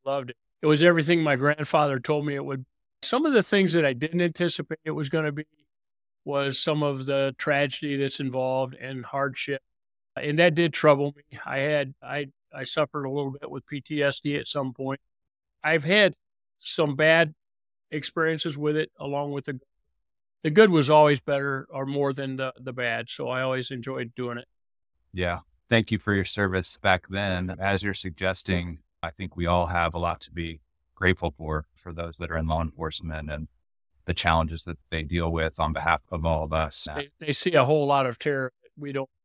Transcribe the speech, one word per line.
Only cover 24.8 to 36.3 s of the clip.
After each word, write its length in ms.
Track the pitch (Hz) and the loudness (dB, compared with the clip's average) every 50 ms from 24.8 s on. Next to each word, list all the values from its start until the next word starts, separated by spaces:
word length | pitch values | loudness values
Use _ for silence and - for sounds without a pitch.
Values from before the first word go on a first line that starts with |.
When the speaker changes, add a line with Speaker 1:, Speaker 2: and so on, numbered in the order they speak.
| _ _ _ _ _ _ - | _ _ _ _ _ _ -6
Speaker 2:
Yeah. 280 | 92 90 87 87 90 - _ _ _ _ _ | -4 -2 -2 -2 -4 -8 _ _ _ _ _
Thank 220 | 120 113 107 - | 2 2 2 2
you 80 | 113 101 | -2 -2
for 160 | - - 101 | 0 0 0
your 100 | 98 95 | 0 0
service 520 | - - - 101 95 92 92 87 - - - | -2 -2 0 0 0 0 -2 -2 -4 -8 -2
back 280 | - 98 92 90 - - | 2 2 2 2 0 -6
then. 480 | 95 98 101 98 92 90 92 90 92 - | -6 -4 -2 -2 -2 -2 -4 -6 -6 -4
As 240 | 95 98 98 95 98 | -2 0 0 0 0
you're 120 | 101 95 | -2 -6
suggesting, 840 | - - 92 82 - 95 92 95 - - - 95 87 87 87 82 78 _ _ _ _ - | -6 -8 -10 -8 -4 -2 -2 -2 -2 -4 -2 -2 -2 -2 -6 -10 -14 _ _ _ _ -10
I 80 | 85 | -10
think 260 | - - 98 90 - | -8 -8 -10 -10 -6
we 100 | 87 85 | -4 0
all 200 | 85 90 90 87 | 2 4 2 2
have 280 | 82 87 87 85 85 85 | 2 0 0 0 0 -2
a 40 | 85 | -2
lot 220 | 85 85 85 - | -4 -4 -4 -6
to 100 | - - | -10 -14
be 300 | - 87 85 82 80 80 _ _ _ _ _ _ _ | -10 -10 -8 -8 -10 -14 _ _ _ _ _ _ _
grateful 400 | _ 98 92 92 - - 85 76 | _ 2 2 2 4 0 -6 -6
for, 300 | _ 80 78 78 76 76 - _ | _ -6 -4 -4 -4 -4 -8 _
for 180 | _ _ 90 82 | _ _ -14 -10
those 240 | 82 85 85 82 - | -10 -10 -10 -8 -10
that 120 | 87 82 | -8 -6
are 60 | 82 | -4
in 100 | 80 80 | -4 -2
law 160 | 80 80 82 82 | 0 -2 -2 -2
enforcement 680 | 80 78 80 80 80 78 - - 82 78 78 76 73 | -4 -6 -6 -8 -8 -8 -8 -10 -8 -10 -8 -8 -8
and 180 | 73 73 78 - _ _ _ _ _ _ _ _ _ _ _ | -8 -10 -10 -12 _ _ _ _ _ _ _ _ _ _ _
the 100 | - 90 | -6 -4
challenges 500 | - - 87 82 82 80 78 80 80 - | 0 2 2 4 4 2 0 -4 -8 -10
that 140 | - 80 - _ _ | -10 -12 -12 _ _
they 120 | - 80 78 | -6 -6 -4
deal 300 | 73 87 85 85 82 82 | -2 -2 0 0 0 0
with 260 | 82 80 80 - - | 0 -2 -2 -2 -2
on 140 | 80 78 80 | -2 -2 -2
behalf 300 | 80 80 82 82 82 - _ | -2 0 0 -2 -2 -2 _
of 160 | 92 85 78 | -8 -2 0
all 180 | 82 | 0